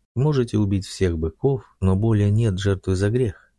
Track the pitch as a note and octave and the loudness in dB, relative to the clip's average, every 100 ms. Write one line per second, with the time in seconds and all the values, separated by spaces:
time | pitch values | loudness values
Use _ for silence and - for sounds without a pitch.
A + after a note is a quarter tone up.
0 | _ - D3 C#3 A#2+ G#2+ G2+ G2 F#2 - | _ -2 0 0 0 0 0 -2 -4 -4
1 | F#2+ E2 D#2+ - C3+ C#3 - _ F#2+ F#2+ | -2 -2 -4 -2 -2 -2 -6 _ 0 2
2 | A2+ G#2+ G2+ G#2+ A#2 F#2 G2+ F#2 - F#2 | 2 2 2 2 0 0 -2 -2 -2 0
3 | G#2 A#2+ A#2+ - _ | 0 0 -2 -4 _